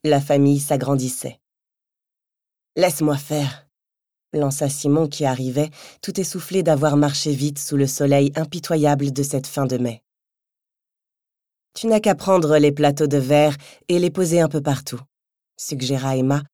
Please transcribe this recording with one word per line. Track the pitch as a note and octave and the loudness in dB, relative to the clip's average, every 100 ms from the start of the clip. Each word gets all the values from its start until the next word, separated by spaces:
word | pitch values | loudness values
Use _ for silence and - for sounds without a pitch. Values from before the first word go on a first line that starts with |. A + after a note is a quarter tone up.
La | D#3 C#3+ | 2 0
famille | C#3+ C#3+ C#3+ C#3+ | 2 2 4 2
s'agrandissait. « | C#3 C#3+ C#3 C#3 B2+ - C3 - _ _ _ _ _ _ _ _ _ _ _ _ _ - | 0 -2 0 -2 -2 -6 -12 -16 _ _ _ _ _ _ _ _ _ _ _ _ _ 0
Laisse-moi | F3+ C#3+ D3+ C#3+ | 0 2 0 0
faire », | - D3+ C#3 - _ _ _ _ _ _ _ | -2 -2 -2 -6 _ _ _ _ _ _ _
lança | D3+ C#3 C#3+ C#3+ | -2 -2 -2 -4
Simon | C#3+ D3 D3 D#3 | -2 0 2 0
qui | - | -2
arrivait, | C#3+ B2+ C3 C3 D3+ - - _ | -2 -2 -2 -2 -4 -6 -20 _
tout | - G3 | -8 -6
essoufflé | F#3 F#3 - F#3+ | -6 -8 -4 -2
d'avoir | E3 D3 D3+ D3 | 2 2 2 2
marché | D3 C#3+ D3+ | 2 0 -4
vite | C#3 D3 C#3+ | -2 -4 -4
sous | - C#3+ | -4 0
le | C3+ | 0
soleil | - C#3+ C#3 C#3+ D3 | 0 2 4 4 0
impitoyable | D#3 E3+ - E3 D3 C#3+ C#3+ | -2 -8 -4 0 2 2 -2
de | C3+ | -4
cette | C#3+ C#3 C#3 | -4 -4 -6
fin | - C3 | -4 -2
de | B2+ | -2
mai. « | B2 A2+ _ _ _ _ _ _ _ _ _ _ _ _ _ _ _ _ _ | -4 -6 _ _ _ _ _ _ _ _ _ _ _ _ _ _ _ _ _
Tu | - A3+ | -6 0
n'as | A3 | 2
qu'à | G#3+ | 2
prendre | E3+ F#3 F#3+ D#3 D3+ | 0 2 2 4 4
les | D3 | 4
plateaux | C#3+ D3 C#3+ D3+ | 4 0 2 0
de | C#3+ | 0
verre | B2+ D3 D3+ C#3+ - - - | 2 4 4 0 -14 -20 -2
et | F3 | 0
les | F3 | 0
poser | F#3 F3 E3+ | 0 0 2
un | D#3+ | 2
peu | D3+ | 0
partout », | C#3+ C3+ - A#2+ C3 _ _ _ _ _ | -2 -2 -4 -14 -16 _ _ _ _ _
suggéra | - C#3 B2+ C3+ C3+ | -12 -8 -4 -2 -2
Emma. | C3 C3 C#3+ C#3+ | 0 0 -2 -4